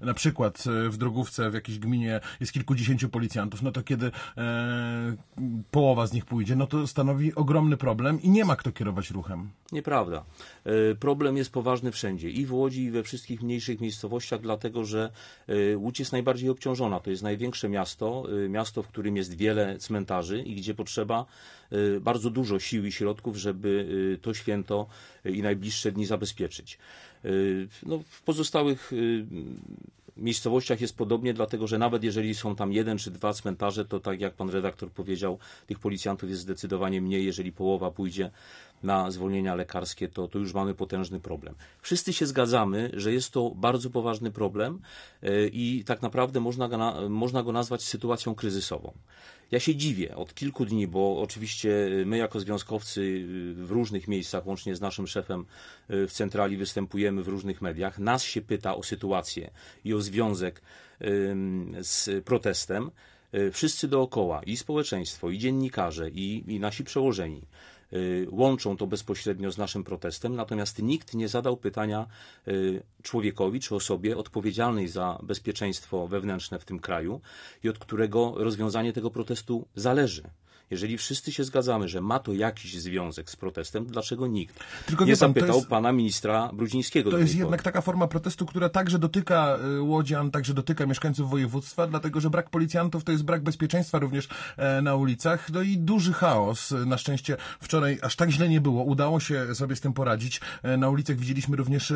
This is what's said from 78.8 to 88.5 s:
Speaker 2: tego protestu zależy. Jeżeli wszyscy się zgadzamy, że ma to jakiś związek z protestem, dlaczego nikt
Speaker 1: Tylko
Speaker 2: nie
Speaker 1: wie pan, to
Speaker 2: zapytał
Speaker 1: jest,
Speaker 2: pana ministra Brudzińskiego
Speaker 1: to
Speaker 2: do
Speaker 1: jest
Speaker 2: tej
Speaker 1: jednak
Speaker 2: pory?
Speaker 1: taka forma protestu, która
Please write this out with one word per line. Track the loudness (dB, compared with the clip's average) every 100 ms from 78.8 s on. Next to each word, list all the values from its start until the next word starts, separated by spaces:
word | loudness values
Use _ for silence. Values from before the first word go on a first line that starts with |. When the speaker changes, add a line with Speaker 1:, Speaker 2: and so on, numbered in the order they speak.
| 0
Speaker 2:
tego | 0 -2
protestu | -4 -4 -4 -2 -4 -4 -2
zależy. | 2 4 4 0 -12 -20 _ -20 _
Jeżeli | -4 -4 -4
wszyscy | -4 -4 -4
się | -4
zgadzamy, | 0 2 2 2 0
że | -2
ma | 0 0
to | 0
jakiś | 0 0 -2 -8 -8
związek | -4 -4 -4 -8 -12
z | -8
protestem, | -8 -6 -6 -6 -4
dlaczego | -6 -4 -2 -2
nikt | -2 -4 -10 -16 -10 -2
Speaker 1:
Tylko | 4 6
Speaker 2:
nie |
Speaker 1:
wie | 8
pan, | 8
to | 8
Speaker 2:
zapytał | 6 6
Speaker 1:
jest, | 6
Speaker 2:
pana | 4 6
ministra | 6 4 2 2 2 0
Brudzińskiego | -2 0 0 2 4 4
Speaker 1:
to | 6
Speaker 2:
do |
Speaker 1:
jest | 6
Speaker 2:
tej | 4
Speaker 1:
jednak | 2 2
Speaker 2:
pory? |
Speaker 1:
taka | 2 0
forma | 0 2 2
protestu, | 0 -2 -4
która | -2